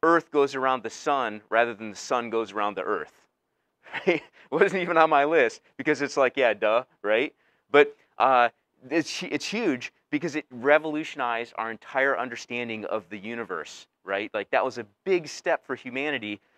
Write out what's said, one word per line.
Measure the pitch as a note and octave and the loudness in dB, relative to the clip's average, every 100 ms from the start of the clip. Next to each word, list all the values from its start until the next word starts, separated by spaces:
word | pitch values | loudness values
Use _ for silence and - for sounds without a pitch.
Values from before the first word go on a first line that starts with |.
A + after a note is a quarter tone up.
earth | E3 E3+ - | 6 4 2
goes | D3 C#3+ C3+ | 2 2 2
around | C3 B2+ | 0 0
the | A2 | -4
sun | - - C#3+ A#2+ G#2 _ | -8 -2 0 -2 -6 _
rather | A2 A#2+ | 2 2
than | G#2 A2 | 0 -10
the | F#2+ | -12
sun | - B2+ A#2 | -4 -4 -2
goes | A2+ A2 | -4 -4
around | G2+ G#2 G2 | -4 -4 -4
the | |
earth. | F2+ G2 D2+ | -4 -4 -6
<laughs> | _ _ _ _ _ _ _ - | _ _ _ _ _ _ _ -14
Right? | - - E3 - _ - | -4 0 0 -4 _ -6
It | |
wasn't | D3 G3 F#3 | 2 2 2
even | E3+ E3 | 0 4
on | D#3+ | 4
my | D3+ C#3+ | 4 4
list | D#3+ A#2 - _ _ | 4 4 0 _ _
because | C#3 C#3+ | -2 0
it's | C#3 D3+ | 0 2
like, | C3 C#3 | 2 4
yeah, | B2 | 2
duh, | G#2 G#2+ A2+ B2+ _ | 2 2 2 -2 _
right? | G2+ G#2+ C#3+ _ _ _ _ | 0 0 0 _ _ _ _
But, | C#3+ D3 - _ - | 6 6 2 _ 0
uh, | B2 B2+ A#2+ _ _ _ B2+ | 4 6 4 _ _ _ -4
it's | D#3+ - - | -2 -2 -6
hu-, | F#3 | -6
it's | C#3+ - | -6 -4
huge | G#3 A3 B2+ - _ _ | -2 -2 -2 -6 _ _
because | D3 E3+ C#3+ | -6 -4 -8
it | - | -10
revolutionized | B2 B2+ D3+ D#3 D3+ D#3 D3 B2 A#2 A#2 - | -4 4 4 2 -6 -8 -6 -4 -4 -6 -8
our | A2+ | -8
entire | A2 - C3 C3+ A2 | -8 -6 0 0 0
understanding | B2 A#2 - A#2+ A#2+ A2 G#2 | -4 -8 -10 -8 -6 -8 -6
of | A2 G#2 | -8 -8
the | G#2 | -14
universe, | G2+ A#2 G#2+ F2 D2+ - - _ F2+ | -10 -10 -8 -8 -10 -16 -20 _ -6
right? | G2 G#2+ | -6 -4
Like, | G#2+ G2+ | -8 -2
that | C3 | 0
was | C3 A#2+ | 0 -6
a | G#2+ _ | -14 _
big | - F#3 D3 | -2 -2 -2
step | - - D#3 _ | -10 -4 -4 _
for | C3 | -10
humanity | B2+ B2 D3 C3+ G#2+ G#2 _ | -8 -6 -4 -6 -6 -10 _